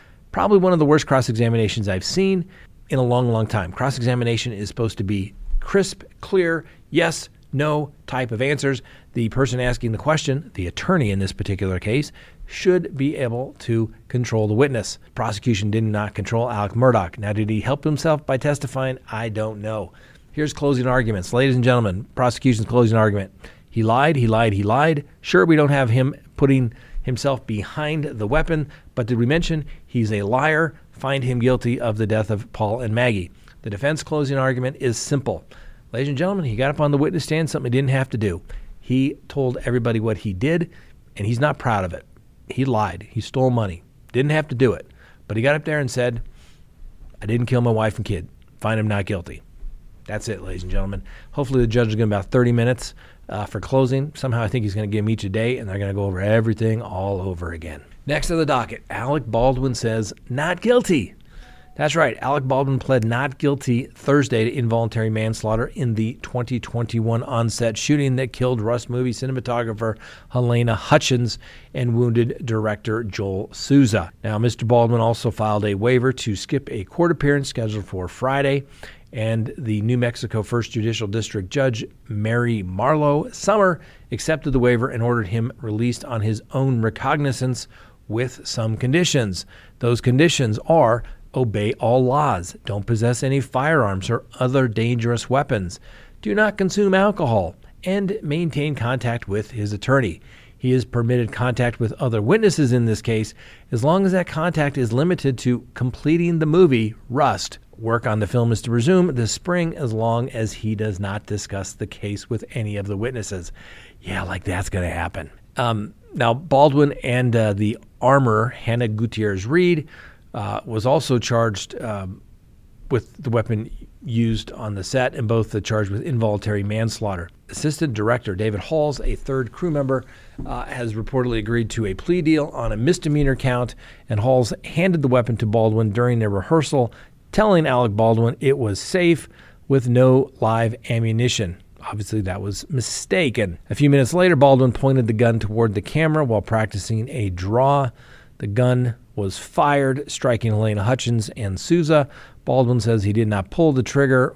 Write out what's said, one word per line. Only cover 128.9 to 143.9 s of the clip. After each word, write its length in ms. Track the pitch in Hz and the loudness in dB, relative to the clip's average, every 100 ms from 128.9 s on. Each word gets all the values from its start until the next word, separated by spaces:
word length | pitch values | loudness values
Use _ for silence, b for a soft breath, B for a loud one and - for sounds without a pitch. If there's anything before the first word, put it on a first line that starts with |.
| 127 | 0
a 140 | 107 123 | -2 -2
third 360 | - 135 113 | -4 -4 -4
crew 180 | - 175 | -4 -2
member, 360 | 147 131 131 127 B B B - | 0 0 -2 -4 B B B -10
uh, 180 | 123 - | -10 -8
has 260 | 127 117 | -6 -6
reportedly 460 | 107 - 131 123 113 | -6 -4 0 0 0
agreed 300 | 107 120 110 | 0 -2 -2
to 140 | 117 101 | -2 -4
a 80 | |
plea 280 | 95 - 175 | -4 -2 0
deal 260 | 156 156 156 | 4 2 2
on 180 | 135 113 | -4 -4
a 60 | 107 | 0
misdemeanor 580 | 135 175 156 147 139 131 | 0 0 0 2 2 2
count, 400 | 131 123 120 - B B B | 0 0 -2 -8 B B B
and 140 | 107 | 0
Halls 320 | 127 131 117 - | 4 4 2 -2
handed 380 | - 156 190 170 | -6 0 2 2
the 80 | 135 | 4
weapon 260 | 123 117 113 | 4 2 0
to 100 | 110 | 0
Baldwin 460 | 113 110 110 110 | 2 4 2 0
during 280 | 110 123 117 | 2 2 2
their 100 | 107 | 0
rehearsal, 640 | 98 - 160 139 143 117 B B B - | -2 2 2 2 0 0 B B B -4
telling 340 | - 214 175 156 | 2 4 4 4
Alec 300 | 123 120 101 | 2 2 4
Baldwin 400 | 113 113 117 - | 4 4 2 2
it 180 | 139 139 | 0 2
was 220 | 110 95 | 0 -4
safe 480 | - 185 175 165 - B B B - | -2 2 4 2 -2 B B B 0
with 220 | 135 120 | 2 4
no 420 | 120 131 131 131 - | 6 6 6 4 0
live 360 | 113 113 113 117 - | 0 2 0 -2 -4
ammunition. 680 | 117 113 113 120 120 90 87 - - | -2 0 2 0 0 -4 -6 -18 -16
Obviously, 400 | - 104 101 110 | -10 -10 -6 -4
that 200 | 92 90 | -4 -4
was 240 | 98 98 - | -6 -8 -6
mistaken. 880 | 135 - - - 190 147 113 95 80 - | -4 -4 -6 -2 0 0 0 -2 -4 -6
A 60 | 104 | 2
few 140 | |
minutes 240 | 143 | 6